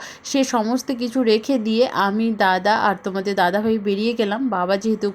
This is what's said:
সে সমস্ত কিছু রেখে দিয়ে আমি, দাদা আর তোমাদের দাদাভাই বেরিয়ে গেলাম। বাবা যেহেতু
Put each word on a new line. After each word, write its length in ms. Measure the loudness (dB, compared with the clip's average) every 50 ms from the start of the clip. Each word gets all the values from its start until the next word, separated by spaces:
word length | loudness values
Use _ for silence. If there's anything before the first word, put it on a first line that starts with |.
| -6 -16 -18 -16 -10
সে 200 | -2 0 0 0
সমস্ত 480 | 2 0 -2 0 0 -2 -4 -2 -4
কিছু 320 | -6 -4 -4 -4 -2 0 2
রেখে 340 | 4 2 2 2 0 -2
দিয়ে 300 | 0 0 0 2 2 2
আমি, 480 | 2 2 0 0 0 0 0 0 0 0
দাদা 380 | 2 2 2 2 2 2 2 2
আর 200 | 2 2 0 0 0 -4
তোমাদের 320 | -6 -6 -4 -4 -2 0
দাদাভাই 420 | 2 2 2 2 0 0 0 0
বেরিয়ে 360 | 0 0 -2 -2 0 0 -2 0
গেলাম। 360 | 0 -2 -2 0 -2 -2 -2
বাবা 280 | -2 -2 0 0 0
যেহেতু 340 | 0 2 0 0 0 -2 -2 0